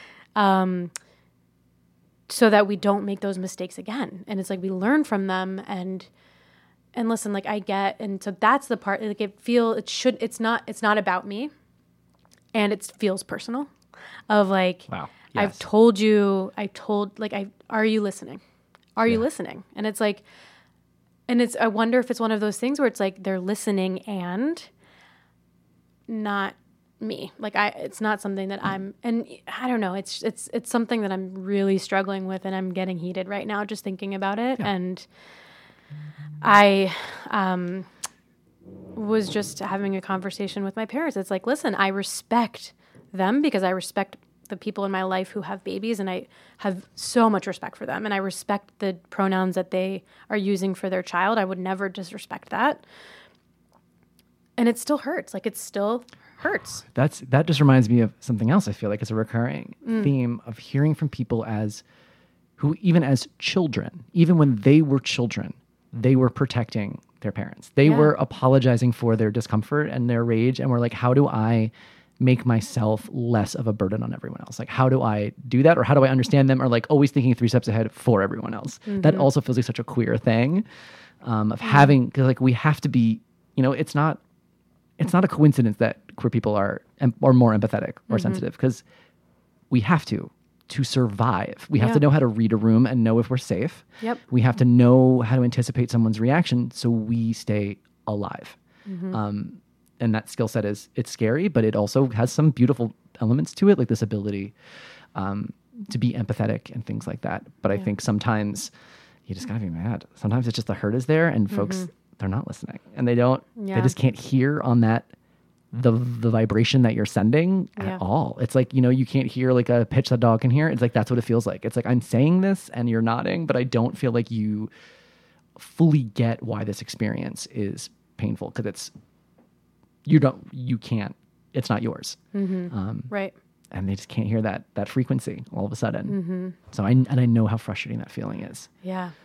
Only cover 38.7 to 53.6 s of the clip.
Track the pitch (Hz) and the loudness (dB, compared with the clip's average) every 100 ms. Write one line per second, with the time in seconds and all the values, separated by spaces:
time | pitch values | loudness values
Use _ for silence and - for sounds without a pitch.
38.7 | - - - 214 220 196 214 202 - 196 | -20 -16 -8 -2 0 0 -4 -6 -8 -6
39.7 | 196 202 190 190 190 190 - 196 - 196 | -4 -2 -4 -4 -4 -6 -8 -8 -6 -6
40.7 | 208 220 254 320 208 190 190 226 294 294 | -6 -6 -4 -4 -4 -4 -4 -2 -4 -2
41.7 | 196 196 196 190 - - 233 226 - - | -2 -2 -4 -6 -10 -4 -2 -2 -6 -20
42.7 | _ _ - _ 190 190 262 302 208 185 | _ _ -20 _ -4 -2 0 0 0 -2
43.7 | 185 - - 196 - _ _ - 185 - | -2 -6 -6 -6 -8 _ _ -16 -12 -10
44.7 | 202 196 190 190 185 185 208 165 196 196 | -6 -4 -4 -4 -4 -6 -8 -10 -10 -10
45.7 | 190 220 214 190 185 - _ _ - 202 | -8 -6 -4 -4 -8 -10 _ _ -8 -6
46.7 | 185 - - - 247 226 196 - 90 - | -6 -10 -14 -4 2 4 2 -4 -10 -12
47.7 | - - 135 214 196 190 180 - 202 - | -12 -8 -6 -4 -4 -4 -8 -4 -4 -6
48.7 | - 202 175 - - 190 190 185 185 180 | -8 -6 -6 -8 -2 0 2 0 -2 -4
49.7 | 185 185 190 - _ - 214 196 196 196 | -4 -4 -6 -14 _ -8 -4 -2 -2 -2
50.7 | 185 196 185 180 175 190 226 190 185 185 | -4 -4 -4 -4 -2 0 0 -2 -4 -6
51.7 | 190 196 185 175 202 - - - - 262 | -4 -6 -8 -14 -14 -14 -16 -8 -2 -2
52.7 | - _ - - - - _ _ _ | -2 _ -20 -20 -20 -20 _ _ _